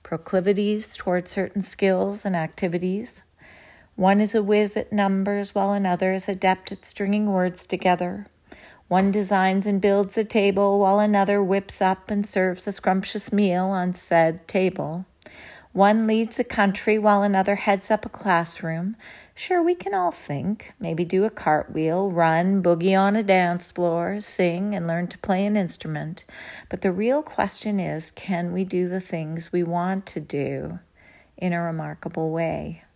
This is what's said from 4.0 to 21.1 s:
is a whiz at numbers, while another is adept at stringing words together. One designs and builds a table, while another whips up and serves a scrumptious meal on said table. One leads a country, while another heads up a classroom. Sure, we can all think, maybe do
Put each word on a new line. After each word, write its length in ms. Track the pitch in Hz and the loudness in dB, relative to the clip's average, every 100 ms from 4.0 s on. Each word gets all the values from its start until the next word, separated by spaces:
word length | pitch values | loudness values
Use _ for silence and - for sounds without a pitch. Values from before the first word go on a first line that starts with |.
| 185 202 | 4 4
is 120 | 214 | 4
a 80 | 226 | 2
whiz 340 | 202 208 208 214 | 4 2 2 -2
at 160 | - | -2
numbers, 600 | 208 196 190 196 202 202 | 0 2 2 0 -2 -2
while 200 | 202 196 | -2 0
another 400 | 202 190 175 190 | 0 0 0 0
is 140 | 190 196 | 0 -4
adept 440 | 190 185 185 - | 0 0 0 -4
at 140 | 196 - | -10 -8
stringing 460 | - 196 208 208 | -4 0 0 2
words 360 | 190 180 180 - | 2 0 -2 -6
together. 580 | 185 185 175 180 196 202 _ _ - - - _ | 0 2 2 -2 -6 -14 _ _ -20 -20 -20 _
One 240 | 180 196 | 2 4
designs 540 | 202 190 196 190 190 202 | 2 2 2 4 2 0
and 160 | 196 | 2
builds 340 | 202 196 196 - | 4 2 2 -2
a 80 | |
table, 560 | 214 220 202 196 202 202 | 0 2 2 2 2 4
while 200 | 190 202 | 4 4
another 440 | 214 202 196 202 | 4 4 4 2
whips 380 | 190 196 196 - | 2 0 -2 0
up 300 | 185 190 - | 0 0 -2
and 120 | 208 | -4
serves 440 | 202 190 185 180 - | -2 0 0 -2 -8
a 40 | |
scrumptious 600 | 196 - 190 196 214 - | -2 0 0 -2 -6 -2
meal 320 | 208 202 175 190 | 2 2 2 0
on 300 | 190 180 180 | 0 -2 -4
said 520 | - 170 165 165 - | 2 4 4 0 -4
table. 600 | 196 185 185 147 165 190 _ - - - - - | 0 0 -2 -6 -8 -12 _ -20 -20 -20 -20 -8
One 320 | 185 202 214 220 | 4 6 6 4
leads 340 | 220 226 - | 2 0 -2
a 40 | |
country, 560 | 240 - 202 190 - 214 | -2 2 2 2 0 4
while 240 | 208 202 | 4 4
another 320 | 202 190 190 202 | 4 2 2 0
heads 340 | - 196 - | 0 0 0
up 160 | 214 220 | -2 -2
a 40 | |
classroom. 840 | - 202 170 165 - 165 165 185 226 - - - | -8 0 0 0 -6 -6 -4 -6 -8 -16 -20 -20
Sure, 280 | - - 359 | -16 -2 0
we 120 | 339 | 2
can 220 | 349 392 392 | 0 -2 0
all 160 | 349 | -2
think, 640 | - - 143 160 214 - _ | -4 -8 -4 -4 -6 -10 _
maybe 240 | 170 165 | -6 -4
do 220 | 170 | 0